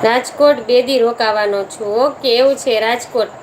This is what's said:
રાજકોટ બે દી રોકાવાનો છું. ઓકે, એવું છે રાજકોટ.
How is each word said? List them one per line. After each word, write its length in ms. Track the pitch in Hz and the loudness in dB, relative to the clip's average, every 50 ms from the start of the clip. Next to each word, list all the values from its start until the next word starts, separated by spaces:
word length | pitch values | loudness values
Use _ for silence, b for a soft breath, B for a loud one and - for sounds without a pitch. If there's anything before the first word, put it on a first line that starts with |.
| - 220 | 2 2
રાજકોટ 560 | 233 254 240 - - - 285 294 294 240 226 214 | 2 2 -2 -4 -2 2 4 4 4 2 0 0
બે 140 | 247 247 | 2 2
દી 180 | 254 240 269 254 | 2 2 0 2
રોકાવાનો 640 | 226 233 233 233 233 220 214 214 208 208 202 202 196 | 2 0 0 0 -2 0 0 0 0 -2 -2 -4 -4
છું. 300 | 196 - - 220 208 208 226 254 | -8 -10 -10 -8 -4 0 0 0
ઓકે, 240 | 294 285 - - 262 226 240 | 0 -2 -2 -2 0 2 4
એવું 180 | 262 277 277 | 4 2 2
છે 240 | 262 - 269 233 214 | 0 -2 -2 0 0
રાજકોટ. 500 | 214 220 240 240 - - - - 214 208 - - | 0 0 -2 -4 -6 -6 -4 -4 -4 -4 -6 -18